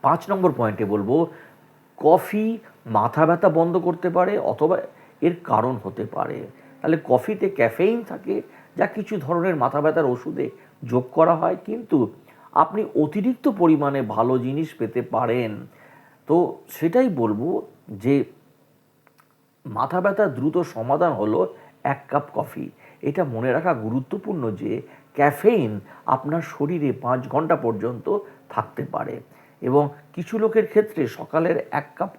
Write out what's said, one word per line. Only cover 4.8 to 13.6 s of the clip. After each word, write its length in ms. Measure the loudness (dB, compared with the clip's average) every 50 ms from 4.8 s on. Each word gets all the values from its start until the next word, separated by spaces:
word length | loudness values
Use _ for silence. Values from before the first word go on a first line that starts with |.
| -2 -8 -16 -20 -20 -20 _ _
এর 160 | -2 -2 -2 -2 -2
কারণ 320 | 0 2 2 2 0 -4 -4 -8
হতে 200 | -10 -8 -8 -8
পারে। 420 | -8 -6 -6 -6 -4 -6 -10 -10 -14 -16 -20 -20 -20 -16 -4
তাহলে 160 | 0 0 0 0 2
কফিতে 460 | 2 2 2 2 -2 -2 -2 -2 -2
ক্যাফেইন 540 | 2 2 2 2 2 2 2 2 2 0 -4
থাকে, 380 | -8 -12 -10 -6 -6 -6 -6 -6 -10 -18 -20 -20 -14 _
যা 100 | -2 -2
কিছু 300 | -2 -2 -8 -6 -6 -6
ধরনের 400 | -6 -2 -2 0 0 0 0 0
মাথা 240 | 0 0 0 0 2
ব্যথার 240 | 0 2 2 2 2
ওষুধে 460 | 0 0 -2 -6 -8 -6 -6 -6 -6 -8 -14 -20 -20 _ _ -6
যোগ 200 | -2 -2 -2 -2 0
করা 240 | 2 4 4 4 4
হয়, 200 | 2 2 -2 -2 -4 -6
কিন্তু 480 | -8 -8 -8 -2 0 2 2 2 0 -4 -14 _ -20 -20 -20 -20 -2
আপনি 320 | 2 2 2 2 2 -4 -4 -2 0
অতিরিক্ত 520 | 0 0 0 0 -2 -2 -2 -2 0 -2 -2
পরিমাণে 540 | 2 4